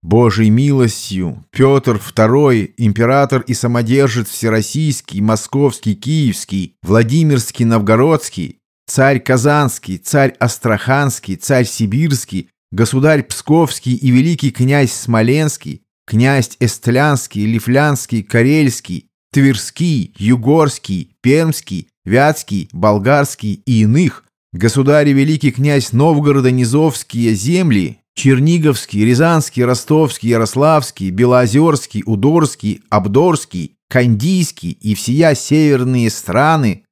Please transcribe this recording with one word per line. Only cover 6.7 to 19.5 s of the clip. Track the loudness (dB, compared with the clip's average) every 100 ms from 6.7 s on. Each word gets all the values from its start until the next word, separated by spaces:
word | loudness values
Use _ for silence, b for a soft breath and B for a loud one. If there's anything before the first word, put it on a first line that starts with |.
| _
Владимирский, | 0 2 2 2 2 0 -2 -2 0
новгородский, | 0 2 2 2 0 -2 -10 -12 -12 _ _ -8
царь | 0 2 2
казанский, | 0 0 2 0 0 -4 -12 -12
царь | -4 0 0 0
астраханский, | -4 -2 -2 -2 0 0 0 -4 -10 -10
царь | -2 0 0
сибирский, | -2 -2 0 0 -2 -4 -10 -10 _ _
государь | -2 0 2 2 2
псковский | -2 -12 0 2 2 -2 -6
и | -2 2
великий | 2 2 0 -4
князь | -2 0 2 0
смоленский, | -2 -2 0 2 0 -2 -6 -14 -16 _ _ -4
князь | 0 2 2 -2 -2
эстлянский, | -4 -2 -2 0 0 0 -4 -6
лифлянский, | -2 -2 0 0 0 -2 -4 -6
карельский, | -2 0 2 2 0 -2 -10 -14 _ _ _
тверский, | 2 2